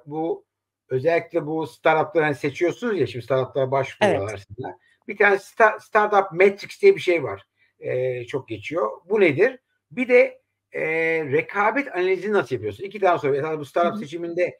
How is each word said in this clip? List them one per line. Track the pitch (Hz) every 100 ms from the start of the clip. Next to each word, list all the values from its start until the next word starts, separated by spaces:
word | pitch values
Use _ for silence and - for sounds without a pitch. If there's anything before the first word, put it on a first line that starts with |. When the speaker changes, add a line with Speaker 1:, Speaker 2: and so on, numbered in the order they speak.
| 147
Speaker 1:
Bu | 151 165 - _ _ _ _ _
özellikle | 131 139 165 160 165 151
bu | 160 156
startup'ları | - 165 156 143 170 151
hani | 139
seçiyorsunuz | 151 139 175 - 240 196
ya, | 123
şimdi | 123 -
startup'lara | 131 123 143 135
başvuruyorlar | 135 131 - 208 156 101 101
Speaker 2:
Evet. | -
Speaker 1:
size. | - - - _ _ -
Bir | -
tanesi | 202 196 - _
sta-, | 220 220
Startup | - 220 208 208 190
Matrix | 165 196 196 - -
diye | 196 175
bir |
şey | 160 170
var. | 131 98 _ _ _ _
E, | - 127 127 123 120
çok | 139 -
geçiyor. | 107 - 156 180 - _
Bu | 214
nedir? | 185 139 226 254 _ _ _
Bir | 160 247
de, | 247 262 - _ _ _
e, | 139 151 160 165 165 151
rekabet | 139 160 202 208 220 185 180
analizi | 180 185 190
nasıl | 202 147 120
yapıyorsun? | 104 101
İki | 196 107
tane | 190 165
soru. | 143 143
Esas | 156 156
bu | 143
startup | - 170
Speaker 2:
Hı | 107
hı. |
Speaker 1:
seçiminde | 143 170 170 170 170 -